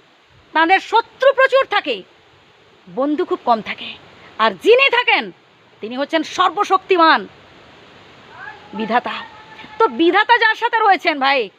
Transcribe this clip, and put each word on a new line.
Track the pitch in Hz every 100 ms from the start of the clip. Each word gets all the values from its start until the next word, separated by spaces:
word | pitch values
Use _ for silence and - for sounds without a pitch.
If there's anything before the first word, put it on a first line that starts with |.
| _ _ _ _ _
তাদের | 311 330 381
শত্রু | - 440 - - 539
প্রচুর | 539 523 523 -
থাকে, | 403 302 208 - _ _ _ _ _ _ _ - 180
বন্ধু | 285 302 359
খুব | 359 -
কম | 220
থাকে। | - - - - - - - -
আর | 220
যিনি | 185 349 480 554
থাকেন, | 480 480 381 202 - _ _ _ _
তিনি | 214 254
হচ্ছেন | 277 320
সর্বশক্তিমান | - - 370 320 403 381 - 359 320 262 190 - - - - - - - - - - - - - -
বিধাতা। | 208 214 240 - - - - - - - 440
তো | 440
বিধাতা | 226 339 370 427 466
যার | 440 427
সাথে | 480 453
রয়েছেন | 427 370 349 294
ভাই, | 269 277 202